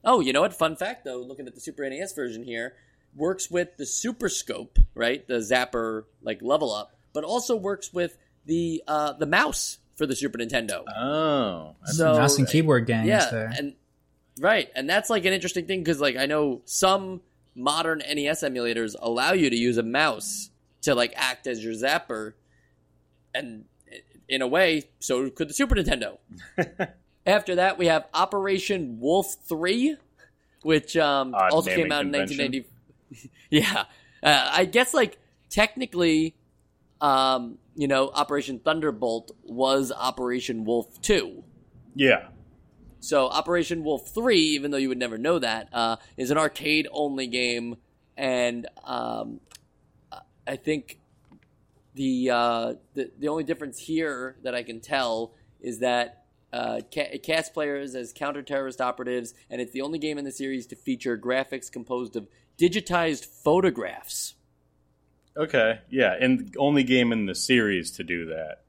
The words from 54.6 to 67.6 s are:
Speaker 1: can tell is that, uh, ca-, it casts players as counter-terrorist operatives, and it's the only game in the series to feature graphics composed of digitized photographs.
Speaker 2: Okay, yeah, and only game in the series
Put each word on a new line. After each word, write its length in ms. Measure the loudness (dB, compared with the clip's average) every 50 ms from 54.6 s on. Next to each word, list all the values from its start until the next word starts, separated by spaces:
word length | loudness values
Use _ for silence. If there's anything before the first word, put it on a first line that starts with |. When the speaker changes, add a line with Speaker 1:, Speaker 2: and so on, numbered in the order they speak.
Speaker 1:
can 180 | -6 -8 -14 -14
tell 520 | -8 -4 -2 -2 0 0 -2 -4 -4 -8 _ _ _ _ _ _
is 200 | -10 -10 -6 -2
that, 440 | -2 0 2 0 0 -2 -6 _ _ _ _ _ _ _
uh, 280 | -8 -6 -6 -4 -6 -6 -8 _
ca-, 180 | -6 -6 -6 -6
it 100 | -8 -12
casts 280 | -4 -2 -2 -2 -2 -4
players 440 | _ -4 -4 -2 -4 -6 -6 -8 -8
as 180 | -10 -10 -10
counter-terrorist 680 | -10 -8 -6 -6 -6 -8 -8 -4 -4 -4 -4 -4 -4 -4
operatives, 540 | -4 -4 -2 -4 -6 -4 -4 -4 -4 -8 -16 _ _ _
and 100 | -8 -8
it's 120 | -8 -6
the 100 | -6 -8
only 160 | -6 -6 -6 -4
game 200 | -4 -4 -4 -6
in 60 | -8
the 80 | -10
series 340 | -8 -6 -6 -4 -4 -6 -8 _
to 80 | -18
feature 400 | -12 _ -6 -6 -2 -2 -4 -4
graphics 540 | -2 -2 -2 0 0 -2 -4 -8 -10 -10 -12
composed 460 | -12 -14 -8 -6 -6 -6 -6 -6 -8
of 100 | -8 -8 -8 _ _ _ _ _ 2
digitized 640 | 2 2 2 0 -2 0 0 0 2 0 -2 -4 -8
photographs. 1120 | -18 -20 -2 2 4 4 6 4 4 2 0 -8 -8 -10 -12 -14 -12 -10 -10 -10 -10 -12 _ _ _ _ _ _ _ _ _ _ _ _ _ _ _ _ _ _ _ _
Speaker 2:
Okay, 440 | -4 -4 0 2 4 4 4 2 -2 -8 _
yeah, 240 | 0 2 2 2 2 2
and 360 | 4 2 2 2 0 -6 -2 0
only 240 | 2 4 4 4 4
game 280 | 4 4 4 4 4
in 140 | 2 0 -2
the 80 | -2 -4
series 560 | -6 2 4 4 4